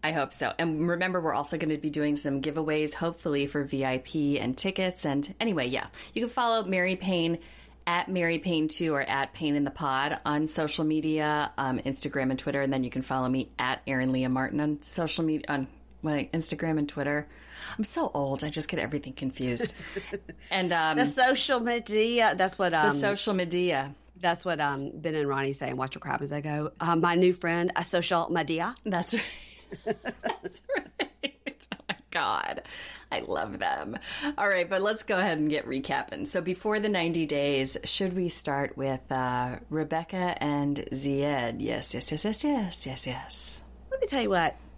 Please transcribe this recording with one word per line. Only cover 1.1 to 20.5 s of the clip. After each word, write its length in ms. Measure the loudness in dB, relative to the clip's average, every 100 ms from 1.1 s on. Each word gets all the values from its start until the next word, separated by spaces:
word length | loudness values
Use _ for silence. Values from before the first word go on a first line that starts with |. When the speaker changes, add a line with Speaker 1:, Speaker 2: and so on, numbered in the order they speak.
| 0
Speaker 1:
we're 140 | 0
also 240 | 0 0 0
gonna 180 | 0 0
be 140 | 0
doing 260 | 0 2 2
some 240 | 0 0
giveaways, 540 | -2 -2 0 2 0
hopefully 520 | 0 -2 -2 0 0 0
for 180 | -2
V 200 | -2 0
I 140 | 0 0
P 400 | -2 0 2 2
and 180 | 0 0
tickets. 480 | -2 0 -2 0
And 300 | 0 0 -2 -2
anyway, 260 | 0 2 0
yeah, 200 | -2 -4 -12 -6
you 80 | -4
can 80 | -2
follow 320 | 0 2 2
Mary 320 | 2 2 2 0
Payne 420 | 0 2 2 0 -6 -20 -20 -8 -2
at 220 | 0 0
Mary 300 | 0 2 0
Payne 300 | 2 2 2
two 260 | 2 2
or 80 | 2
at 320 | 0 0 -2
Payne 220 | -2 0 2
in 80 |
the 60 | 0
Pod 480 | 0 0 2 0 0
on 220 | 0 0 2
social 380 | 2 0 0
media, 680 | 2 2 2 0 2 2 0 -2
um, 200 | -2 0
Instagram 500 | -2 -4 -2 0 0
and 80 | 0
Twitter. 240 | 0 0
And 100 | 0
then 100 | 0
you 60 | 0
can 120 | -4
follow 260 | -2 0 2
me 220 | 0 -2 -2
at 240 | -2 -2 -2
Erin 260 | 0 2
Leah 160 | 2 2
Martin 300 | 0 0 0
on 200 | 0 0
social 440 | 0 0 0 2
media, 200 | 2 0 -2
on 180 | -4 -4 -10 -20 -6
my 300 | -2 0 0
Instagram 460 | -2 0 0 0 0
and 100 | 0
Twitter. 380 | -2 0 -2 -4 -16 -20 -14 -10 -4
I'm 80 |
so 260 | 0 0 0
old. 280 | 0 0 0
I 60 | -2
just 200 | -2 -2
get 100 | -2
everything 320 | -2 -4 -6
confused. 600 | -6 -6 -2 -2 0 0 -2
Speaker 2:
<laughs> 720 | -10 -10 -8 -10 -10 -18 -4